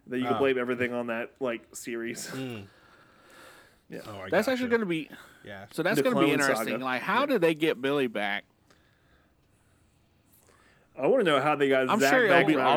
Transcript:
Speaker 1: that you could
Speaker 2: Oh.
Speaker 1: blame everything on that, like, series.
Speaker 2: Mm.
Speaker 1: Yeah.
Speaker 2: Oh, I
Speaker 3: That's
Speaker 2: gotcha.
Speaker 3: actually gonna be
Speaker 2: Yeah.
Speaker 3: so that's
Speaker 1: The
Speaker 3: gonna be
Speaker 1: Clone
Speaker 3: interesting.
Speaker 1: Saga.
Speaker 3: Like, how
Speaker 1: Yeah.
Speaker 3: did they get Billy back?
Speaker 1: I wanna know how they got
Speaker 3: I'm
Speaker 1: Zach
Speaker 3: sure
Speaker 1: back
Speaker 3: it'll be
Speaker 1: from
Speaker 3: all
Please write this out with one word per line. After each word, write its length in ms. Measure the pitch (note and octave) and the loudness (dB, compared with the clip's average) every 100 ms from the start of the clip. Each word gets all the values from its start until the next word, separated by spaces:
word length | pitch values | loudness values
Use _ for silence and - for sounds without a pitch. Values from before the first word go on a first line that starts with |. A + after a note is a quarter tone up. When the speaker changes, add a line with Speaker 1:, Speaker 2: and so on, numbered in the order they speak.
| - | -10
Speaker 1:
that 120 | B2 | -6
you 60 | B2+ | -2
could 100 | A2+ | 0
Speaker 2:
Oh. 20 | |
Speaker 1:
blame 180 | C3+ B2+ | 2 0
everything 340 | B2 A#2+ B2 | -2 -2 -2
on 160 | A#2+ A#2+ | -4 -4
that, 240 | A2+ A#2+ - | -6 -8 -8
like, 220 | C3 A#2 - | -6 -6 -10
series. 540 | - - A#2 A#2 A#2 - | -14 -10 -8 -8 -10 -10
Speaker 2:
Mm. 360 | C3 C3 A#2 G2 - _ - _ _ - - - - - _ _ | -10 -10 -10 -14 -20 _ -20 _ _ -20 -20 -20 -20 -20 _ _
Speaker 1:
Yeah. 120 | - - | -18 -16
Speaker 2:
Oh, 40 | G2+ | -14
I 100 | F#2+ | -4
Speaker 3:
That's 160 | F3+ A3 | -2 0
Speaker 2:
gotcha. 60 | |
Speaker 3:
actually 180 | C4 B3 | -4 -2
gonna 160 | A#3 G#3 | -2 -2
be 240 | E3 D3+ - - - | -6 -8 -16 -20 -20
Speaker 2:
Yeah. 220 | - G2+ G2+ | -18 -18 -12
Speaker 3:
so 100 | - | -6
that's 140 | D#3+ G3 | -2 0
Speaker 1:
The 40 | |
Speaker 3:
gonna 120 | C#3 A#3+ | 0 2
be 60 | D3+ | 2
Speaker 1:
Clone 40 | |
Speaker 3:
interesting. 340 | D3+ C#3 B2+ A2+ | 2 0 0 -2
Speaker 1:
Saga. 100 | A#2 | -4
Speaker 3:
Like, 180 | B2+ B2+ | -4 -6
how 180 | - G#3 | -2 -2
Speaker 1:
Yeah. 60 | C#4+ | 0
Speaker 3:
did 140 | B3+ | 2
they 120 | E3 | 2
get 260 | D#3+ D#3 C3 | 2 0 -2
Billy 240 | C3 C#3+ B2+ | -2 -2 -2
back? 380 | G#2+ G2+ G2+ - _ _ _ _ _ _ _ _ _ _ _ _ _ _ _ _ _ _ _ _ _ _ _ _ - | -2 -4 -6 -10 _ _ _ _ _ _ _ _ _ _ _ _ _ _ _ _ _ _ _ _ _ _ _ _ -4
Speaker 1:
I 80 | C#3 | 2
wanna 180 | C4 | 2
know 160 | F#3+ C#3+ | 4 4
how 140 | C#3+ D3 | 2 2
they 120 | C#3 | 4
got 200 | C3+ C3 | 4 4
Speaker 3:
I'm 120 | G3+ | 4
Speaker 1:
Zach 120 | C3+ | 4
Speaker 3:
sure 140 | F#3 A3+ | 4 6
Speaker 1:
back 120 | C#3 | 6
Speaker 3:
it'll 60 | C#3 | 6
be 40 | |
Speaker 1:
from 80 | D3+ | 4
Speaker 3:
all 100 | B2+ | 4